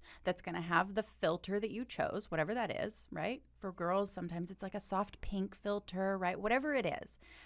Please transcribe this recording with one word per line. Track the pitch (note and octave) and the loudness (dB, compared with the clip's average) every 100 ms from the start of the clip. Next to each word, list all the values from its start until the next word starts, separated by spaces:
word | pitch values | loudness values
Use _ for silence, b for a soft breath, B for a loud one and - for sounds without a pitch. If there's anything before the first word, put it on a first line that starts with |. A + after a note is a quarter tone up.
| B B | B B
that's | - F3+ | 0 0
gonna | - E3+ | 0 -4
have | E3+ E3+ F#3+ | 2 4 4
the | G3+ | 2
filter | G#3+ - E3+ E3 - G3+ | -2 2 2 2 2 0
that | A3 | 0
you | G#3+ | -2
chose, | B3 - D3+ G3+ - | -4 0 2 0 -2
whatever | D#3+ D#3 | 0 2
that | A#3+ G3+ | 2 0
is, | - G#3 - - | 0 -2 -4 -8
right? | E3+ F3 B3+ - - | -4 -2 -4 -10 -10
For | G3 | -8
girls, | F3 E3+ F#3+ G3 | -2 2 2 2
sometimes | - E3+ E3+ F3 | -2 -4 -4 -4
it's, | F#3+ | -6
like, | F#3+ G#3 | -6 -4
a | |
soft | - F#3+ G#3 - | -2 0 -2 -4
pink | - G3 G3 - | -4 0 -2 -2
filter, | G#3 G#3 - F3+ F#3+ G3 | -2 -2 -2 0 0 2
right? | F3+ F3+ | 0 0
Whatever | G#3 B3 D4 C#4 | 2 2 2 2
it | F3+ | 2
is. | - - - B B | 0 -6 -14 B B